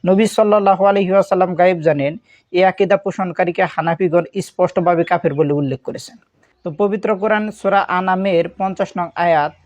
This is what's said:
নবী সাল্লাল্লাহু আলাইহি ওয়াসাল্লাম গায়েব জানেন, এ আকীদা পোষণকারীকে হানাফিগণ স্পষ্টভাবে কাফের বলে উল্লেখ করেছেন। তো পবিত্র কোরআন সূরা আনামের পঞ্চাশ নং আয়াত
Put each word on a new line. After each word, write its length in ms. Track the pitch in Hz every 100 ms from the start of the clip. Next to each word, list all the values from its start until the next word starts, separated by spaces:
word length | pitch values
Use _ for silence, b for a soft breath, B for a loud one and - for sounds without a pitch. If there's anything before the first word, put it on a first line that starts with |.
| 190
নবী 200 | 190 220
সাল্লাল্লাহু 580 | - 214 208 196 190
আলাইহি 280 | 196 202 185
ওয়াসাল্লাম 420 | 196 - 185 185
গায়েব 260 | 165 180 175
জানেন, 360 | 156 147 139 165 b b b
এ 120 | 180
আকীদা 320 | 185 180 190 196
পোষণকারীকে 680 | 196 - 180 160 175 170
হানাফিগণ 600 | 180 - 160 170 185 170 170 196
স্পষ্টভাবে 640 | - - 180 - 170 170
কাফের 300 | 165 175 165
বলে 180 | 143 147
উল্লেখ 300 | 147 139 131
করেছেন। 340 | - - - - _ _ _ _
তো 60 | 175
পবিত্র 460 | 151 202 202 - 196
কোরআন 340 | 220 214 214
সূরা 300 | - 196 196
আনামের 640 | - 180 185 185 196 170 170
পঞ্চাশ 400 | - 190 185 190 185
নং 100 | 170
আয়াত 380 | - 175 156 151 -